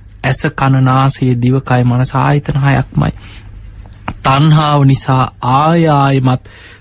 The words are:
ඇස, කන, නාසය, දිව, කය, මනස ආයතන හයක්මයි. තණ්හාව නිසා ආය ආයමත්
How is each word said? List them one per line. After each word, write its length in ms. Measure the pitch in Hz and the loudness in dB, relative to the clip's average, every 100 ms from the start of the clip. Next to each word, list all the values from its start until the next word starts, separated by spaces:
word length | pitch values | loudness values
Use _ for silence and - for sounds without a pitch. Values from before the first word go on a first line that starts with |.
| - - | -20 -8
ඇස, 240 | 139 135 156 | -4 -2 -4
කන, 240 | - 135 131 | -2 0 2
නාසය, 540 | 131 131 135 - 127 | 2 2 2 0 -2
දිව, 260 | 120 123 131 | 0 0 0
කය, 220 | - 127 | 0 0
මනස 320 | 123 123 127 | 2 0 -2
ආයතන 440 | 135 139 147 143 143 | -2 0 0 -2 -2
හයක්මයි. 540 | 139 131 - - - - - - - - - - - - - - | 0 0 -2 -2 -4 -6 -18 -20 -20 -20 -20 -20 -20 -14 -12 -6
තණ්හාව 640 | 131 135 156 151 151 147 | -2 2 4 4 2 2
නිසා 400 | 139 135 - 131 127 - | 2 2 0 -2 -2 -4
ආය 480 | 123 135 156 170 160 | -2 0 2 2 2
ආයමත් 600 | 143 139 135 127 127 - - - - | 2 2 2 0 -2 -6 -20 -20 -20